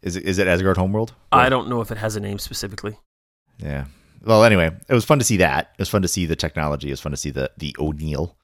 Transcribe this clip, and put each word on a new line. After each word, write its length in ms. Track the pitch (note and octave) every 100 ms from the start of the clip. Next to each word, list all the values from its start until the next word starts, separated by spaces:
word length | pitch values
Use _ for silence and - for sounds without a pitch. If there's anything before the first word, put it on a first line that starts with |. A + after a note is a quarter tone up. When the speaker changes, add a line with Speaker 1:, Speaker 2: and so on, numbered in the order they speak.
Speaker 1:
Is 140 | F#2+ F2+
it, 80 |
is 140 | F#2+ F#2
it 80 | F#2
Asgard 300 | F2+ F#2+ F#2
homeworld? 360 | F#2 G#2+ A#2 - _
Speaker 2:
I 160 | C3+ B2+
Speaker 1:
Or 20 |
Speaker 2:
don't 200 | C3 A2+
know 120 | B2
if 100 | A2
it 60 | A2
has 180 | A2 G#2+
a 40 |
name 200 | G2+ G2
specifically. 580 | - - G#2+ G2 G2+ G#2+ _ _ _ _ _ _
Speaker 1:
Yeah. 280 | D2 C#2 C2+ - _ -
Well, 200 | A2 A2
anyway, 260 | A2+ G2+ E2 E2 -
it 60 |
was 120 | B2+ -
fun 140 | D3
to 60 | A#2+
see 120 | G#2
that. 340 | F2 C2+ -
It 60 | -
was 100 | G2
fun 120 | G#2
to 40 | F2+
see 180 | - E2+
the 100 | D#2+
technology. 540 | D#2+ E2 D2+ D2 C#2
It 40 |
was 80 | C2+
fun 100 | D#2
to 60 | C2+
see 140 | D2+
the, 200 | C2+ C2+ -
the 180 | D2+ -
O'Neill. 560 | D#2 D2 D#2 C#2+ E2+ _